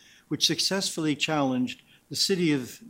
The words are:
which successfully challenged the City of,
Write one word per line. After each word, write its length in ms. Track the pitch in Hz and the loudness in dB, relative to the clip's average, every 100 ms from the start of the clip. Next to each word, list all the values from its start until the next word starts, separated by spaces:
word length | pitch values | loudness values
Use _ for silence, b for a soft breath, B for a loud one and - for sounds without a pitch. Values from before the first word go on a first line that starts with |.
| B B B | B B B
which 180 | 151 - | -2 0
successfully 680 | 165 - 190 190 - 156 147 | 0 0 0 -2 -2 -2 0
challenged 640 | - 156 139 127 127 - B B _ | 0 2 2 2 -2 -4 B B _
the 60 | 135 | -4
City 360 | - 190 170 | 0 2 2
of, 260 | 143 123 - | 2 -2 -12